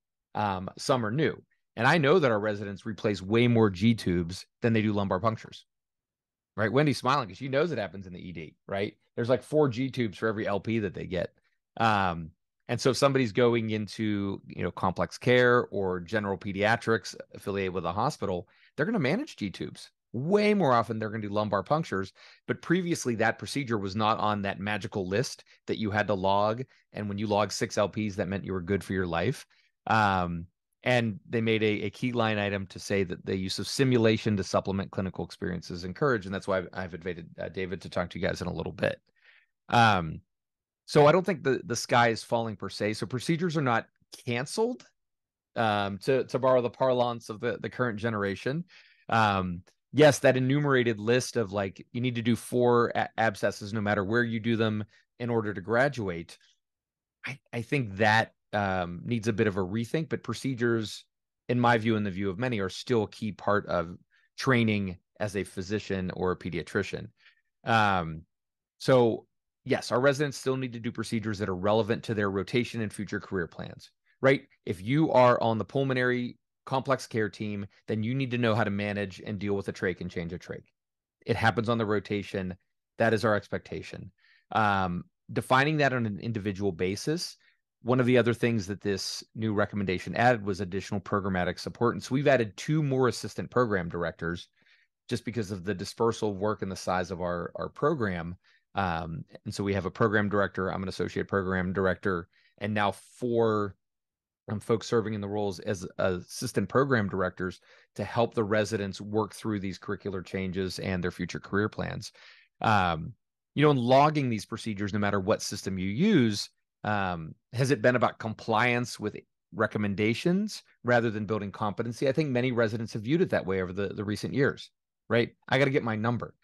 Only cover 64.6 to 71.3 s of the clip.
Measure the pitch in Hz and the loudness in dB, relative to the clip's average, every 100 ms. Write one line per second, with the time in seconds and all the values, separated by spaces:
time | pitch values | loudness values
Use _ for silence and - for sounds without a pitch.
64.6 | 113 104 95 87 _ - 104 98 90 - | 4 2 -2 -8 _ -8 -6 -4 -6 -8
65.6 | 90 104 - 98 90 - 92 87 92 82 | -6 -6 -4 -4 -4 -2 -2 -2 -6 -8
66.6 | - 107 95 78 - _ _ _ _ _ | -4 -4 -4 -6 -12 _ _ _ _ _
67.6 | - 113 104 92 82 78 - _ _ _ | 0 2 4 2 -2 -8 -14 _ _ _
68.6 | _ - - 127 120 - - _ _ _ | _ -6 4 6 6 2 -6 _ _ _
69.6 | 127 127 - 117 139 135 147 - 131 131 | -4 -2 0 2 2 2 -2 -4 -4 -2
70.6 | 131 117 117 117 113 117 110 | -4 -6 -8 -6 -4 -4 -4